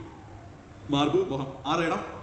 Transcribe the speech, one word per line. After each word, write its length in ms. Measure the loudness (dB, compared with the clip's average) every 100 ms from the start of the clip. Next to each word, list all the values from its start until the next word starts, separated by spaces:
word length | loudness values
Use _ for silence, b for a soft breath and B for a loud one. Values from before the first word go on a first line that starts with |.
| -10 -14 -16 -16 -16 -16 -18 -12 0
மார்பு, 300 | 4 6 4
முகம், 300 | 4 0 -2 -4
ஆறு 240 | 0 2 4
இடம் 180 | 0 -2 -10